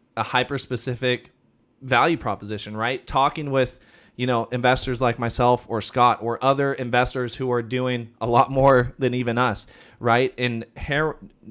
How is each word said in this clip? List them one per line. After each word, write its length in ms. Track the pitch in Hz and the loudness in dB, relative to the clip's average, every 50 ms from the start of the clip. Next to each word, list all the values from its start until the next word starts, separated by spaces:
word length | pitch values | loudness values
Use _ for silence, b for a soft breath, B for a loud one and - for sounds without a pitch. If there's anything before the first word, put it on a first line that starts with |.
| _ _ - 113 | _ _ -6 -6
a 60 | 107 | -4
hyper-specific 1080 | - - 127 127 - 143 131 - - 131 113 - 131 123 117 131 123 123 117 - _ _ _ _ _ _ _ _ _ _ _ | 0 0 0 0 0 -2 -6 -6 -4 -6 -4 -4 -4 -4 -2 0 -2 -2 -2 -4 _ _ _ _ _ _ _ _ _ _ _
value 360 | 135 127 131 120 131 165 170 - | -4 2 4 4 4 4 2 0
proposition, 580 | - 117 98 - 107 104 107 101 - 107 107 | -2 -4 -6 -6 -6 -8 -10 -10 -10 -10 -6
right? 300 | 107 113 120 135 - - - | -4 -4 -4 -4 -4 -6 -4
Talking 440 | - 135 135 147 - 165 151 143 | 0 0 0 0 0 -4 -6 -2
with, 280 | 135 135 127 127 - - b b b b b b b | 0 0 0 0 -2 -10 b b b b b b b
you 120 | - 123 127 | -6 -2 0
know, 180 | 123 117 117 | 0 0 0
investors 560 | - 123 127 120 127 131 127 - 131 123 120 | -2 -4 0 2 2 2 2 0 -4 -4 0
like 160 | 131 120 113 - | 0 0 0 0
myself 480 | 120 117 - - 123 120 123 117 - - | -4 -4 -2 2 4 4 4 2 0 -4
or 120 | 113 117 | -6 -4
Scott 380 | - - - 131 123 120 110 - | -4 -2 2 4 4 4 4 2
or 220 | 110 117 117 - - | -2 -6 -4 -2 0
other 300 | 135 139 139 143 139 139 | 0 2 2 0 -2 -2
investors 600 | - 127 120 120 123 127 123 - 131 123 117 - | -4 -4 0 2 2 2 2 0 -4 -6 -6 -6
who 160 | - 131 127 | -6 -4 -2
are 100 | 123 120 | -2 -2
doing 520 | 117 107 127 127 127 127 123 120 117 113 - - | -2 -2 -4 -2 -2 -2 -2 -4 -6 -10 -10 -6
a 80 | 113 123 | -2 2
lot 240 | 120 120 131 - | 4 4 4 4
more 420 | 135 135 131 139 135 123 123 123 - - | 2 4 6 6 6 6 4 2 -2 -2
than 140 | 135 123 123 | -2 0 0
even 240 | 127 123 120 113 120 | 0 -2 -2 0 0
us, 280 | 127 120 101 - - B B B B B B B | 0 0 0 -4 -8 B B B B B B B
right? 340 | 117 120 117 123 131 127 - - | 0 2 4 4 2 0 -2 -4
And 280 | 123 123 117 113 - - - - | -4 -4 -4 -4 -8 -12 -14 -12
har-, 400 | - - 143 147 156 160 - - 95 - _ _ - - | -6 -4 -2 -2 -2 -2 -4 -8 -14 -20 _ _ -20 -20